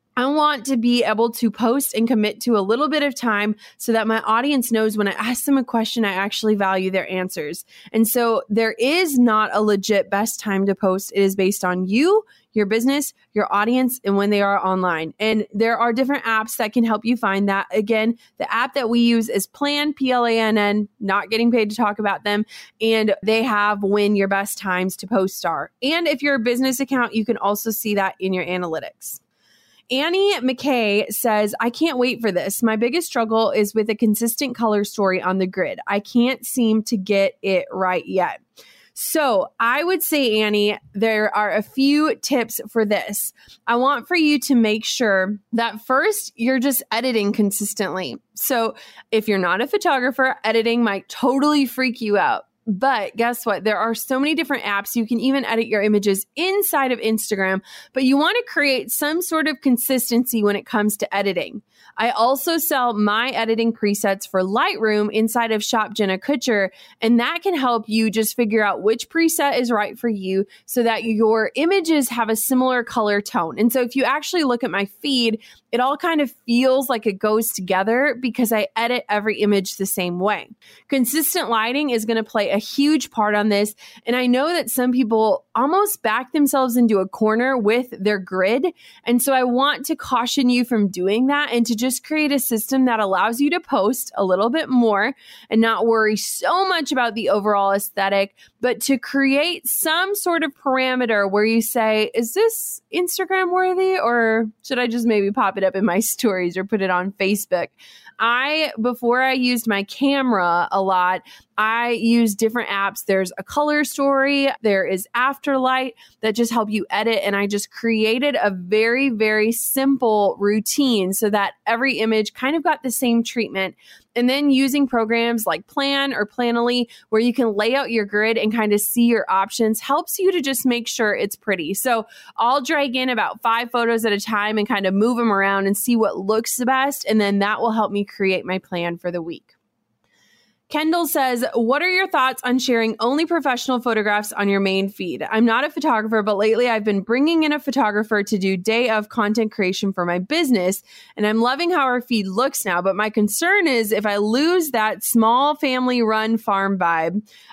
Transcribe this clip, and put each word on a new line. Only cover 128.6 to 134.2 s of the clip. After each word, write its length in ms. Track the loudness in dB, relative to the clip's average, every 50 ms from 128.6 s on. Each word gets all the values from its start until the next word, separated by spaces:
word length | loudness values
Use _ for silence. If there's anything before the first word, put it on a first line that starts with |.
| 0 2 2
of 60 | 0
see 240 | 0 0 2 2 4
your 200 | 4 4 2 0
options, 540 | 0 0 0 0 -2 -2 0 0 0 0 -2
helps 380 | -2 -2 -2 -2 -2 -4 -4 -2
you 120 | 0 0
to 100 | 2 0
just 240 | 0 -2 -2 -2 0
make 200 | 0 -2 -2 -4
sure 280 | -6 -4 -2 -2 0 0
it's 220 | -2 -2 -4 -6
pretty. 360 | -6 _ -4 -4 -4 -4 -4
So 340 | -6 -4 -2 0 0 -2 -2 -6 -14 -20 -20 -10 -4
I'll 240 | -2 0 0 0 0
drag 340 | 0 -2 -2 0 0 -2 -2
in 140 | -2 -2 -2
about 320 | -2 -2 -2 -4 -4 -4
five 300 | -2 0 0 0 -2 -2
photos 340 | -2 0 2 2 0 0 0
at 80 | 0
a 80 | 0 -2